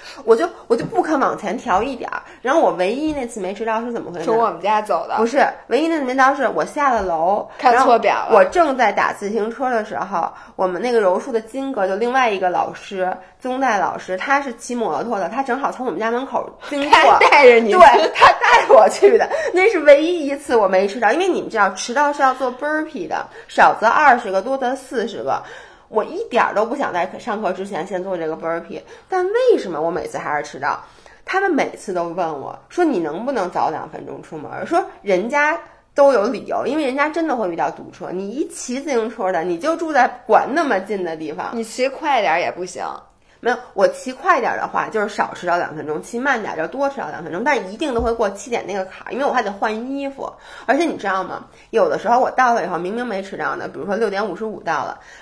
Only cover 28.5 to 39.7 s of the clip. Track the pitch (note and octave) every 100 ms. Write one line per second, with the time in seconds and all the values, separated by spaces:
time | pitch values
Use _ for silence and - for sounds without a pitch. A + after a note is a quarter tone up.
28.5 | E3 F3 D#3 - - - F#4 F#4 A#4 B4+
29.5 | E4 G3+ D3+ E3 F3 - C#3 C#3 D3 D3+
30.5 | C3+ C#3 - - - - - - F#4+ G4
31.5 | C#4 F3 - - F3+ E3+ E3+ E3 D3 -
32.5 | - - - E4+ G3 D3+ E3+ B3 B3 F3+
33.5 | - B2+ D3+ - D#3 C#3 C#3 C3+ D#3 B2
34.5 | B2+ A3+ E4+ F#4 - G3+ F#3 A3+ C#4+ D4
35.5 | E4+ - _ _ - C#4 B3 B3 G#3 -
36.5 | G2 F#3+ D4+ C4+ C#4 D4+ D#4+ D#4+ C4 F#3
37.5 | E3 D3 - - - D3 F3+ G3 B3+ -
38.5 | - - B3 D4+ A#3+ A3 A#3 F#3 F3 F3+
39.5 | E3+ D4